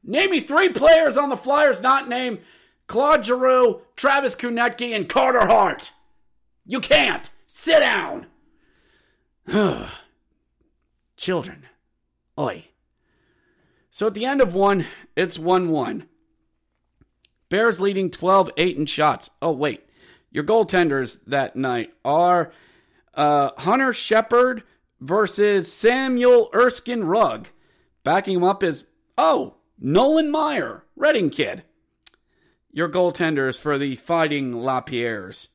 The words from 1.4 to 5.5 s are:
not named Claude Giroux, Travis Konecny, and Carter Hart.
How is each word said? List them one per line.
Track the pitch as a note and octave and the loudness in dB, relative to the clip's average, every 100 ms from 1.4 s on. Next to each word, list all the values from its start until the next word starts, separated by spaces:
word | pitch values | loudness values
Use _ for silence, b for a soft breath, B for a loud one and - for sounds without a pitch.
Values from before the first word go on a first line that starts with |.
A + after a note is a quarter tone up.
| B3+ C#4+ D4+ F#3+ | -2 2 2 2
not | B3+ C4+ C4 | 0 0 0
named | A#3+ B3 G#3+ b b b b - | -6 -6 -8 b b b b -6
Claude | F#3 F#3+ - G#3 | -2 2 2 2
Giroux, | B3 B3+ B3+ B3 - _ - | 0 2 4 4 0 _ -4
Travis | C4+ C#4 C4+ - | 0 0 0 -6
Konecny, | A#3+ A#3 A#3+ A#3+ A#3+ A3 | -6 -2 -2 -2 -6 -4
and | E3+ | -2
Carter | C4+ C4 B3 | 0 2 2
Hart. | F#3+ | 4